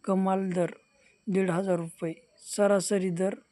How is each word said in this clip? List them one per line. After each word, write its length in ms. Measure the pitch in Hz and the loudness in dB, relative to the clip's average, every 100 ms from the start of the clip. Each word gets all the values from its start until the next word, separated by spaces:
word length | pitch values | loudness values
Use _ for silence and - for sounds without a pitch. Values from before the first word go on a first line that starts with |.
कमाल 460 | - 190 190 190 190 | 0 0 2 0 -2
दर 200 | 180 170 - _ _ _ _ - | -2 -2 -4 _ _ _ _ -2
दीड 240 | 190 190 | 0 0
हजार 260 | 170 196 175 | 0 0 -2
रुपये, 360 | 165 - 165 165 _ _ - - | -2 -8 -8 -8 _ _ -10 0
सरासरी 540 | 202 202 175 202 185 | 4 4 2 0 0
दर 240 | 170 190 208 _ | 0 -2 -4 _